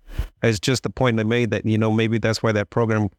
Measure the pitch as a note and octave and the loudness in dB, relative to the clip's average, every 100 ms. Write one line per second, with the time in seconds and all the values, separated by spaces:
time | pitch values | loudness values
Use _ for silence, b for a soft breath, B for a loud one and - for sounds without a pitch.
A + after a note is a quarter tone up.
0 | B B B _ A#2 G#2 - B2 G#2 - | B B B _ -2 0 -2 -2 -4 -2
1 | B2+ A2+ G#2+ A#2+ A2+ G#2 A2 A2 A2 A2 | 0 2 0 0 0 0 0 0 2 2
2 | A2+ A2+ A2+ G#2+ A2+ G#2 G2+ A#2+ A2+ A2 | 2 0 0 0 0 0 -2 -2 0 0
3 | G2+ | -2